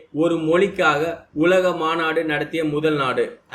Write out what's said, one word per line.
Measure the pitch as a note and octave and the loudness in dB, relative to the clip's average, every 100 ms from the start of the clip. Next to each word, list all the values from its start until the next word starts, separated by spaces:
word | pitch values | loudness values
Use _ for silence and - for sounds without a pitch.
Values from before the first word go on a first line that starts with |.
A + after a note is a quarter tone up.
| - C#3+ | -6 -2
ஒரு | E3+ E3 | 0 0
மொழிக்காக | D#3 F3 G3 - D#3+ C#3+ E3 - - D3 | 2 2 2 2 0 0 -2 -6 -8 0
உலக | E3+ F#3 F3+ E3+ | 2 4 2 0
மாநாடு | D#3+ E3 D#3+ D#3+ | -2 -2 0 0
நடத்திய | D#3 D3 D3 E3 D#3 | 0 -2 -4 -4 -2
முதல் | D3 D#3 D3+ | 0 0 0
நாடு. | B2+ A#2+ A#2 - - | 0 -2 -4 -6 -8